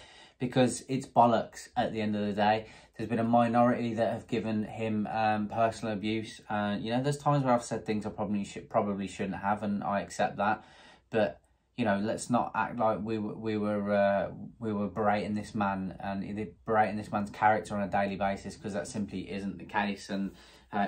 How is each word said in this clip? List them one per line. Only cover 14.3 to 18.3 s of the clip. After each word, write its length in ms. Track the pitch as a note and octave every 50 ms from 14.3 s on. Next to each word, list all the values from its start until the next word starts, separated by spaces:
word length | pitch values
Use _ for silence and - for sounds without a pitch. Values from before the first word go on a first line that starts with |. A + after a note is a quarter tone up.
| F2+ - G2+ - - -
we 120 | A#2 A2
were 180 | G#2 G2+ G#2 F#2
berating 440 | F2 A2+ G#2+ G2+ G#2 G#2 G2+ G#2 G#2
this 220 | G#2 G2+ - -
man 420 | G#2+ G2+ G2 G2 F#2+ F#2+ F2+ - -
and 480 | - G2 G2 G2 F#2+ - G2+ G#2+ G#2+ F2 - _ -
berating 300 | A2 A2 G#2+ G#2+ G#2 G#2
this 140 | G#2+ G#2 -
man's 200 | A2 G#2 G2+ -
character 440 | - - A2 G#2+ A2 G#2+ - - G#2+
on 60 | G2+
a 80 | G2+ F#2
daily 260 | G#2 G2+ G2+ G2 G2
basis, 400 | F#2 G2+ G2